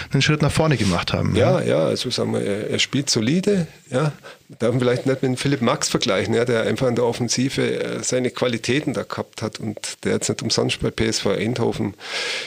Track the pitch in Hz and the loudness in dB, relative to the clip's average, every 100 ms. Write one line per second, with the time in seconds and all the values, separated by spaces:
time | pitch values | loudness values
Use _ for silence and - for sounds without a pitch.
0 | - 139 131 151 147 - 160 135 101 87 | -2 2 2 4 2 4 2 4 2 0
1 | - - - 98 175 185 117 139 156 104 | 0 0 2 4 4 4 2 2 2 0
2 | 127 117 110 113 117 101 - 110 - 131 | -2 -2 -2 -2 -2 -4 -2 -2 0 -2
3 | 123 123 113 175 190 196 156 - - 127 | 0 0 2 2 2 0 0 -8 -6 -2
4 | 151 - - - - - 123 123 123 120 | -2 -4 -12 -20 -20 -4 0 2 2 2
5 | 135 131 135 127 143 139 120 151 - - | 0 0 0 0 0 2 2 2 0 0
6 | - 95 98 113 120 117 104 110 131 117 | 2 0 2 2 2 2 0 0 0 2
7 | 120 117 120 - 131 131 120 123 120 95 | 0 0 -2 0 0 0 0 0 -4 -4
8 | - 127 123 - 127 113 - 135 151 104 | -2 0 0 0 -2 0 0 0 0 -4
9 | 95 - - - 107 - 110 107 - - | -4 -6 -8 -6 -8 -6 -8 -8 -10 -6
10 | 107 104 - 104 113 - 120 - - - | -2 0 0 -2 0 0 0 0 -2 0
11 | 113 - 104 92 104 123 113 107 107 - | 0 0 0 0 0 0 0 0 -4 -6
12 | - - - - | -10 -8 -6 -6